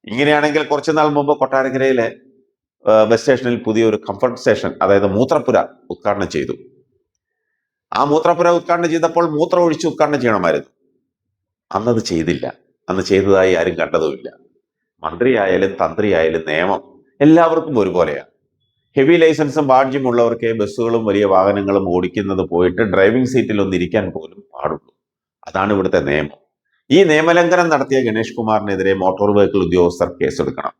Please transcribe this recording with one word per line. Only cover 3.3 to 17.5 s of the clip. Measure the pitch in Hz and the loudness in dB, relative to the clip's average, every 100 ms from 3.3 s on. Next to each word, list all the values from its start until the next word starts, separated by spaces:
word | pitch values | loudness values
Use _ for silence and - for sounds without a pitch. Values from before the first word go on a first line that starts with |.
| 123 123 117 | 0 0 -4
പുതിയൊരു | 107 110 113 104 - | -2 0 0 0 -6
കംഫർട്ട് | 98 123 120 | -4 -4 -2
സ്റ്റേഷൻ, | 135 107 95 - | 0 0 -2 -2
അതായത് | 92 101 101 | 2 2 2
മൂത്രപ്പുര | 98 131 156 - 104 - _ _ | 0 0 0 2 0 -2 _ _
ഉദ്ഘാടനം | - 104 104 90 | -6 -4 -2 -4
ചെയ്തു. | 80 65 - - _ _ _ _ _ _ _ _ _ _ _ _ | -6 -6 -10 -14 _ _ _ _ _ _ _ _ _ _ _ _
ആ | - | -2
മൂത്രപ്പുര | 143 151 165 170 175 | 0 2 2 2 2
ഉദ്ഘാടനം | 170 170 170 170 | 0 0 -2 0
ചെയ്തപ്പോൾ | 165 165 165 170 | 0 0 0 -2
മൂത്രം | 151 156 180 | -2 0 2
ഒഴിച്ച് | 170 151 151 | 0 0 -4
ഉദ്ഘാടനം | - 147 147 | -2 -2 0
ചെയ്യണമായിരുന്നു. | 120 104 87 76 - _ _ _ _ _ _ _ _ _ _ | 0 0 0 -2 -6 _ _ _ _ _ _ _ _ _ _
അന്നത് | 98 113 117 | -6 -2 -2
ചെയ്തില്ല. | 107 85 80 78 - - _ _ - | -2 -4 -2 -4 -8 -12 _ _ -8
അന്ന് | 95 | -6
ചെയ്തതായി | 98 98 98 95 92 | 0 0 4 2 4
ആരും | 85 87 82 | 2 0 -2
കണ്ടതുമില്ല. | 78 82 78 65 - _ _ _ _ _ _ _ | -2 -2 -2 -6 -16 _ _ _ _ _ _ _
മന്ത്രിയായാലും | 80 87 123 120 98 92 95 | -12 -2 0 0 0 0 -2
തന്ത്രിയായാലും | 95 82 82 104 87 80 80 78 | -2 -4 -2 -2 0 0 -2 -4
നിയമം | 76 92 92 - _ _ _ | -2 -2 -4 -8 _ _ _
എല്ലാവർക്കും | 147 160 165 | 4 4 4